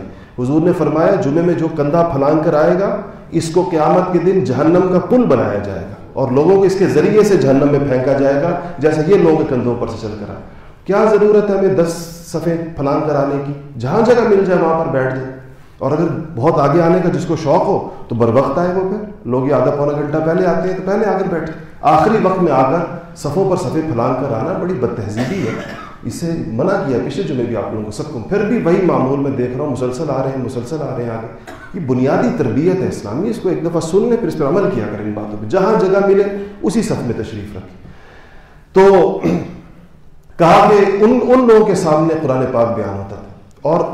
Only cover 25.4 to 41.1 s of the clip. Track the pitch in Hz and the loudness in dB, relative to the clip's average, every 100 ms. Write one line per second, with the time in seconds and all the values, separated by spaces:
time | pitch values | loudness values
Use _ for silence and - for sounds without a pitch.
25.4 | 117 - - - - - - - 165 165 | -4 -6 -10 -14 -16 -14 -12 -8 -6 -6
26.4 | - 110 175 196 143 120 - - 165 131 | -6 -2 -2 -2 -2 -2 -4 -6 -4 -4
27.4 | 110 110 98 110 107 - 143 120 104 208 | -4 -4 -6 -6 -8 -10 -10 -10 -4 -2
28.4 | 208 240 160 190 175 135 127 139 139 117 | 0 0 0 2 2 2 0 0 -2 -2
29.4 | 123 127 147 123 127 123 156 131 135 135 | -4 -4 -4 -4 -4 -4 -4 -4 -4 -4
30.4 | 117 123 117 156 135 117 120 113 117 - | -6 -6 -8 -6 -6 -6 -6 -8 -10 -16
31.4 | - - - - 131 127 131 180 247 - | -18 -18 -14 -8 -2 0 2 2 0 0
32.4 | 131 113 170 - - - - 120 226 220 | -2 0 0 0 -2 -6 -8 -4 -4 -2
33.4 | 185 156 160 160 165 196 240 233 180 - | -2 -2 -2 -4 0 0 2 0 -2 -2
34.4 | 139 190 185 117 107 104 107 104 104 107 | 0 0 0 -2 -4 -6 -6 -6 -8 -8
35.4 | 107 185 208 208 185 196 196 196 196 - | -2 0 2 2 2 2 4 2 2 -2
36.4 | - - 220 233 - 135 120 110 107 104 | -10 -6 -2 -2 -2 -4 -4 -6 -8 -10
37.4 | 98 92 - - - - - - - - | -12 -14 -16 -20 -20 -20 -20 -20 -20 -20
38.4 | - - - 190 196 190 160 190 170 - | -20 -20 -2 4 6 6 4 0 -2 -2
39.4 | - - - - - - - - - - | -4 -14 -20 -20 -20 -20 -20 -20 -12 0
40.4 | 165 196 208 208 196 - 220 | 4 6 6 6 4 4 4